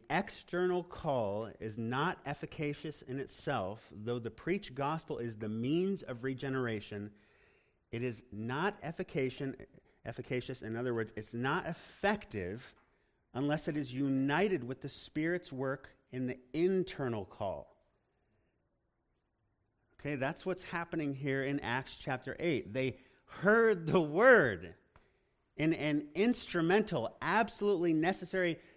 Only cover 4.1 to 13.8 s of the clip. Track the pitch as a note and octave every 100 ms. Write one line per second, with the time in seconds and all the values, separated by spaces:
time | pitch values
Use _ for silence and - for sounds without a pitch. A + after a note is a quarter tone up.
4.1 | A#2+ A2+ - - G3 - C3 C#3 D#3+ -
5.1 | D3 A#2+ G#2+ G#2+ A2 B2 D#3+ F#3+ G3 -
6.1 | A#2+ C3 C3 C#3 C3 A#2+ G#2+ - G#2 G#2
7.1 | - _ _ _ _ _ _ - A#2 B2
8.1 | A2 - G2+ A2+ C3+ F#3+ G#3 D3 E3 F#3
9.1 | D#3 C3 - C3+ - - - _ _ -
10.1 | A#2 A#2+ B2+ A#2+ B2+ A2 A2+ B2+ A#2 A2
11.1 | - G#2+ A#2 C3 E3+ - E3+ - - G3
12.1 | G#3+ - G#2+ F2 G#2+ - - _ _ _
13.1 | _ _ B2 C#3+ D3+ - D3+